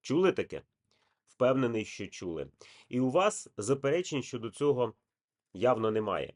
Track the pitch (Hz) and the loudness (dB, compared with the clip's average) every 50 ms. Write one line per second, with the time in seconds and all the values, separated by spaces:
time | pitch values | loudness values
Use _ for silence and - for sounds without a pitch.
0 | _ - 127 165 190 185 - - 92 - - 73 - _ _ _ _ _ _ _ | _ 0 2 4 4 4 2 2 -4 -6 -8 -12 -12 _ _ _ _ _ _ _
1 | _ _ _ _ _ _ - _ 127 123 131 135 127 117 117 110 110 - - - | _ _ _ _ _ _ -2 _ 4 4 4 4 2 2 0 -2 -4 -4 -8 -10
2 | 104 95 - - 98 87 82 76 69 69 _ _ - - - - - _ 120 123 | -10 -12 -10 -10 -8 -8 -6 -6 -8 -10 _ _ -20 -20 -20 -20 -14 _ -2 0
3 | 131 131 131 175 190 214 202 - - - _ - 101 104 147 139 - 139 151 175 | 0 2 4 4 2 2 0 -2 -12 -12 _ -8 -2 -2 -2 0 2 0 0 0
4 | 180 - 151 135 113 - - 120 110 110 - - 143 147 139 123 123 113 - _ | -2 -2 -4 -6 -6 -6 -8 -8 -8 -8 -4 0 2 2 2 2 0 -2 -4 _
5 | _ _ _ _ _ _ _ _ _ _ - 92 104 - 110 110 113 110 107 110 | _ _ _ _ _ _ _ _ _ _ -6 0 2 2 2 2 0 0 0 0
6 | 107 104 92 78 69 69 _ | 0 0 -2 -2 -4 -6 _